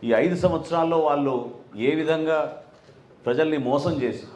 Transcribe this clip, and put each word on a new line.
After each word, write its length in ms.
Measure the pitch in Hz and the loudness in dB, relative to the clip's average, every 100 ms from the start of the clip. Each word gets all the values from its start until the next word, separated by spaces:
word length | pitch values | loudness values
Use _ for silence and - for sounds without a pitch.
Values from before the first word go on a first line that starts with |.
| 117 | 2
ఈ 40 | 113 | 2
ఐదు 120 | 156 180 180 | 4 2 0
సంవత్సరాల్లో 520 | 160 156 165 165 165 151 | 0 -2 0 2 2 2
వాళ్ళు 300 | 143 139 127 120 - - 104 123 | 2 0 -2 -4 -12 -18 -2 0
ఏ 40 | 156 | 0
విధంగా 380 | 156 160 160 156 147 - - - - - - - | 0 0 0 0 -2 -6 -20 -20 -20 -20 -20 -10
ప్రజల్ని 340 | - 127 160 151 123 | -4 0 0 0 0
మోసం 260 | 185 180 151 | 0 0 -2
చేసి 240 | 123 101 - | -2 -4 -12